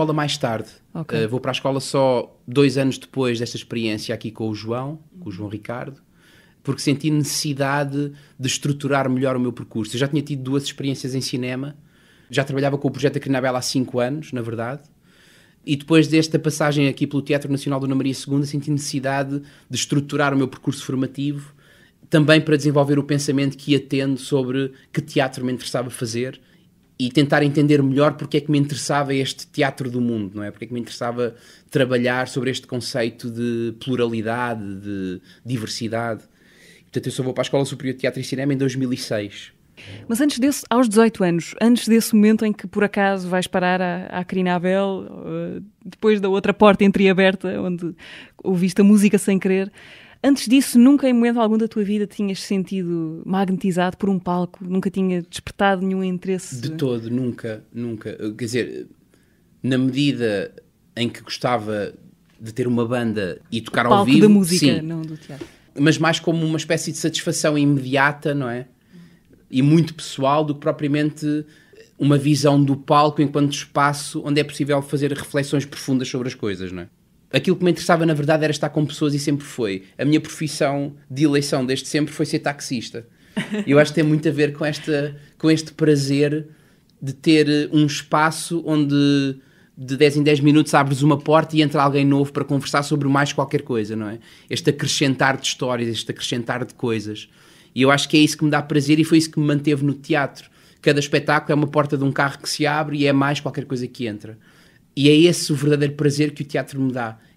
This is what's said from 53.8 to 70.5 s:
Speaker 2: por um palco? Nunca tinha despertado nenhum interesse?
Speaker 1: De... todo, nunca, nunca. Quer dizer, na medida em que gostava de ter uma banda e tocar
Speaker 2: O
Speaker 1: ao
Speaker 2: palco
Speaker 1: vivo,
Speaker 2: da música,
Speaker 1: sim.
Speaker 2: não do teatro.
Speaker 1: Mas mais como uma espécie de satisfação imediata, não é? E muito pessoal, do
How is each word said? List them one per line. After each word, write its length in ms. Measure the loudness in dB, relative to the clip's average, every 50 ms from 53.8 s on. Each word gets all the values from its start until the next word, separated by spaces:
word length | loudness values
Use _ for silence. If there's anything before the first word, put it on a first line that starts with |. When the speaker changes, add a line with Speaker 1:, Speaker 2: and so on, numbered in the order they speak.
| 0 -2 -2
Speaker 2:
por 140 | -2 -2 -2
um 80 | -2 -2
palco? 400 | -2 -2 -2 -2 -2 -4 -6 -10
Nunca 280 | -8 -4 -4 -2 -2 -2
tinha 320 | -2 -2 -2 0 -2 -2
despertado 580 | -4 -8 -12 -16 -14 -10 -4 0 0 2 2 0 -2
nenhum 180 | -2 -2 -2 -2
interesse? 560 | -4 -4 -4 -4 -4 -6 -6 -6 -10 -12 -8
Speaker 1:
De... 100 | -8 -8
todo, 360 | -6 -4 -2 -2 -2 -4 -4 -4
nunca, 560 | -4 -4 -2 -4 -6 -6 -8 -10 -10 -10 -14 _
nunca. 460 | -12 -10 -8 -8 -8 -10 -10 -12 -10 -8 -8 -8 -8
Quer 80 | -6 -6
dizer, 420 | -4 -2 -2 -2 -4 -6 -12 -14 -16 _ _ _ _ _ _ _ _ _ _ _ _ _ _
na 160 | -2 0 0 2
medida 760 | 2 0 2 2 0 0 0 0 0 -2 -2 -2 -4 -6 -10 -18 -20 _ _ _ _ _ -6
em 120 | -4 -4 -4
que 140 | -4 -8
gostava 720 | -14 -14 -10 -4 -2 -2 -2 -2 -2 -4 -6 -4 -6 -6 -10 -14 -20 -20 _ _ _ _ _ -18
de 140 | -16 -10
ter 140 | -6 -4 -2
uma 180 | 0 0 0 0
banda 540 | -2 -2 -2 -2 -2 -2 -2 -4 -6 -6 -10 -12 -8
e 100 | -8 -8
tocar 240 | -6 -4 0 2 4
Speaker 2:
O 40 | 4
Speaker 1:
ao 60 | 6 4
Speaker 2:
palco 120 | 6 6
Speaker 1:
vivo, 120 | 8 8
Speaker 2:
da 60 | 10 10
música, 380 | 8 8 6 4 2 2 4
Speaker 1:
sim. 160 | 4 2 2
Speaker 2:
não 180 | -2 -6 -8 -8
do 160 | -8 -10 -12
teatro. 300 | -14 -16 -18 -16 -16 -16 -18 -20 _ _ _ -2 2
Speaker 1:
Mas 180 | 4 4 4
mais 240 | 4 2 0 0 0
como 240 | 0 -2 -2 0 0
uma 140 | -2 -2 -2
espécie 340 | -2 -2 -4 -4 -4 -6
de 60 | -6 -4
satisfação 580 | -4 -4 -4 -4 -4 -4 -4 -2 0 0 2
imediata, 800 | 2 4 2 2 2 0 0 2 2 2 2 2 -2 -4 -4 -2
não 160 | -2 -4 -4
é? 160 | -6 -8 -10 -12 _ _ _ _ -20 -20 -20 -20 _ _ _ _ -20 _ _ -4
E 100 | 0 2
muito 320 | 4 6 6 6 4 2 -2
pessoal, 500 | -12 -14 -12 -6 -2 0 2 2 2 0
do 100 | -2